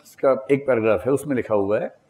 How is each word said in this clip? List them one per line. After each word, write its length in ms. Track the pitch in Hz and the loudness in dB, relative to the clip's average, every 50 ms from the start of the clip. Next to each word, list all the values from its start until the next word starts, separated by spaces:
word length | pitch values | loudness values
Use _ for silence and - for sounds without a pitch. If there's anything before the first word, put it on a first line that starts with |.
| _ - - - | _ -20 -8 0
का 160 | - 139 131 127 - - | 2 2 2 2 0 0
एक 160 | 143 135 135 | 0 0 2
पैराग्राफ 400 | 131 127 113 110 113 104 92 - | 0 0 2 2 2 2 2 0
है, 60 | 123 | -2
उसमें 220 | 143 135 - 151 135 | -2 -2 -2 -4 -4
लिखा 180 | 120 101 - 110 | -4 -2 0 0
हुआ 260 | 104 98 98 104 120 | 0 0 0 -2 -2
है, 140 | - - - _ _ _ | -4 -6 -10 _ _ _